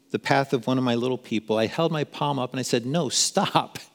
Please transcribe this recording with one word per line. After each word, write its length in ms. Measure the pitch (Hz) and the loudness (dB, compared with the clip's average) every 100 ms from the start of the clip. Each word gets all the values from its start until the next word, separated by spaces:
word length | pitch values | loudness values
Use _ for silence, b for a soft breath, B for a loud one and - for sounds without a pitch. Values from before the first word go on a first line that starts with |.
| _ | _
the 100 | - | -6
path 320 | - 139 139 | 2 2 2
of 140 | 131 120 | 0 0
one 140 | 127 | 0
of 40 | |
my 120 | 127 120 | 2 2
little 220 | 127 127 | 0 -2
people. 420 | - 107 - 110 | -2 -4 0 0
I 80 | 110 | 0
held 240 | - 165 | 0 0
my 140 | 156 143 | 0 -4
palm 340 | - 147 139 | -2 -2 0
up 140 | 123 | -4
and 60 | 131 | -4
I 40 | |
said, 240 | 123 123 123 | -2 0 0
"No, 200 | 170 131 | 0 0
stop. 680 | - - - 202 170 120 - - | 0 0 0 0 0 -2 -6 -18